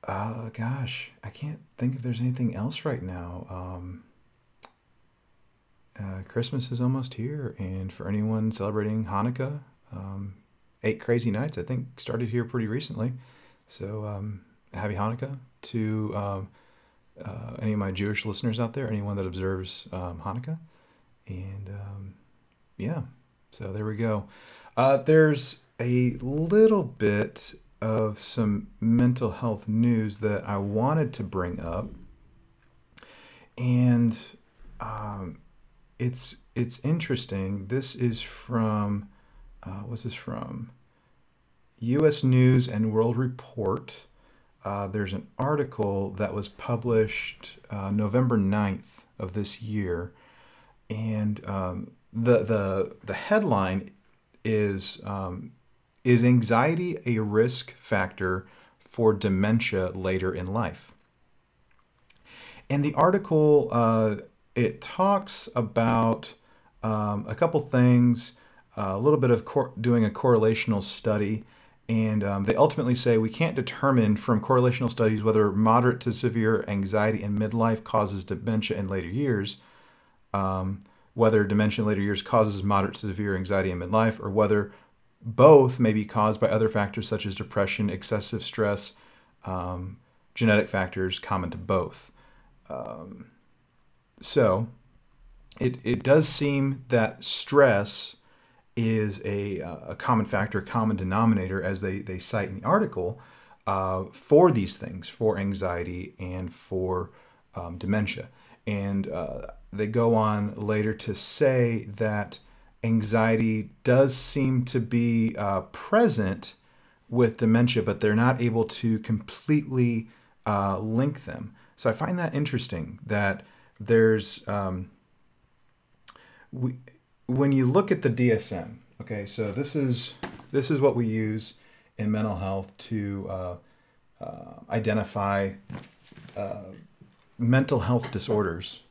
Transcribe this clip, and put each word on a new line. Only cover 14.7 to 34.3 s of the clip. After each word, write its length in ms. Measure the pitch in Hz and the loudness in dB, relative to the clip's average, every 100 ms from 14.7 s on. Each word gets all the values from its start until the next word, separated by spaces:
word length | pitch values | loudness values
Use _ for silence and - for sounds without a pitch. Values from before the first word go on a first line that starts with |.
happy 220 | 95 104 | -8 -6
Hanukkah 440 | 101 107 120 135 135 - _ | -2 -4 -4 -8 -10 -16 _
to, 500 | - 117 107 107 107 | -8 -4 -2 -2 -4
um, 340 | 104 101 98 98 _ _ _ _ _ _ - | -4 -4 -6 -10 _ _ _ _ _ _ -16
uh, 340 | - - 117 - | -14 -12 -12 -6
any 140 | 107 | -2
of 40 | 107 | -2
my 120 | 98 | -2
Jewish 340 | 92 101 104 | -2 -2 -2
listeners 340 | 110 - 117 110 | -4 -4 -2 -2
out 140 | 113 | -4
there, 160 | 139 113 | -4 -4
anyone 280 | 107 101 101 | -4 -4 -4
that 100 | 92 | -4
observes, 640 | 90 95 95 92 - - | -4 -2 -2 -6 -12 -10
um, 280 | 92 90 85 | -8 -8 -8
Hanukkah. 340 | 98 117 127 160 165 _ _ _ _ _ - | -8 -8 -6 -10 -10 _ _ _ _ _ -14
And, 420 | 92 98 98 101 | -10 -10 -12 -12
um, 460 | 101 101 98 98 - _ _ _ _ _ - | -12 -12 -12 -14 -18 _ _ _ _ _ -8
yeah, 240 | - 165 - - _ _ _ | -2 -2 -4 -12 _ _ _
so 200 | - 98 | -12 -6
there 100 | 101 | -4
we 120 | 107 104 | -4 0
go. 280 | 113 107 - - - - - - | 0 0 -2 -18 -20 -20 -6 2
Uh, 180 | 131 135 | 4 6
there's 640 | 135 156 156 143 - - _ - | 8 8 8 4 -2 -10 _ -6
a 340 | 123 123 123 123 | 0 2 2 0
little 600 | 120 147 165 208 220 208 | -4 -2 4 6 8 6
bit 760 | 131 - 208 104 - - - - _ _ | 0 0 2 2 0 -4 -14 -14 _ _
of 360 | 110 110 110 104 | -2 0 -2 -4
some 500 | - - 107 101 - - | -6 0 0 0 -4 -4
mental 520 | 113 117 123 123 117 | 2 4 4 2 -2
health 360 | - 117 101 - | -2 -4 -4 -2
news 500 | 110 120 113 107 104 | 2 4 2 0 -2
that 300 | 107 104 - | -2 -2 -2
I 80 | 101 | -4
wanted 560 | 98 104 127 156 147 | -2 0 0 0 -2
to 100 | - | -4
bring 360 | 98 95 90 - | -6 -4 -4 -6
up. 300 | 82 85 - - - - _ _ _ _ _ _ _ - - - - - - - | -6 -6 -8 -14 -20 -20 _ _ _ _ _ _ _ -20 -20 -20 -20 -20 -20 -6
And, 600 | 123 123 123 120 117 113 - | 0 4 4 4 4 0 -12